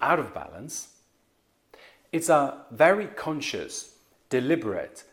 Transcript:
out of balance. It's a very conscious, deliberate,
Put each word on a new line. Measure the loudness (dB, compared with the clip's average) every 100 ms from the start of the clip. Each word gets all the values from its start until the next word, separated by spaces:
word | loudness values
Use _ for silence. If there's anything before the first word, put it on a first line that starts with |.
out | 0 2
of | 0
balance. | -10 -14 -14 -12 -14 -14 _ _ _ _ _ _ _ _ -20 -20 _ _
It's | -4 4
a | 4 4 -4 -12
very | 6 6 6 -2
conscious, | -8 -6 -6 -6 -6 -8 -10 -14 _ _ _ _
deliberate, | -2 2 0 0 -6 -8 -14 -20